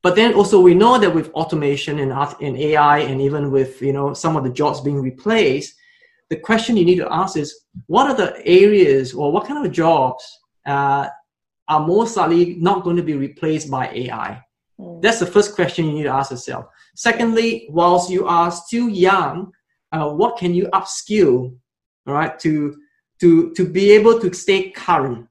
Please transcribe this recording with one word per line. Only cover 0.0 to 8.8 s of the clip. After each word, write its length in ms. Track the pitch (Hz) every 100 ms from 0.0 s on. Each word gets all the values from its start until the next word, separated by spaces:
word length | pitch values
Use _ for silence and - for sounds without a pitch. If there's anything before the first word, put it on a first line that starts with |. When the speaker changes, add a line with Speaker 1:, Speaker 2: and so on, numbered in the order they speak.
Speaker 1:
but 140 | 180 180
then 160 | 233
also 260 | 202 196 202
we 140 | 180
know 240 | 175 226 254
that 180 | 202
with 140 | 165 -
automation 680 | - 160 160 147 139 - 151
and 160 | 135
art 260 | 135 143 -
and 160 | 143 127
A 200 | 151 151
I 240 | 147 147
and 200 | 143 131
even 300 | 139 147 143
with, 320 | 135 131 -
you 100 | 139
know, 220 | 139 139
some 220 | 135 165 156
of 80 |
the 60 | 131
jobs 300 | 127 147 143
being 220 | 139 143
replaced, 720 | 131 127 208 226 165 135 - _ _ _ _ _ _
the 60 | 165
question 400 | - 220 226 226
you 80 |
need 140 | 170 180
to 140 | -
ask 240 | 160 190 160
is, 280 | 147 - _ - -
what 200 | 185 277
are 60 |
the 260 | 233 170 - -
areas 680 | 180 202 208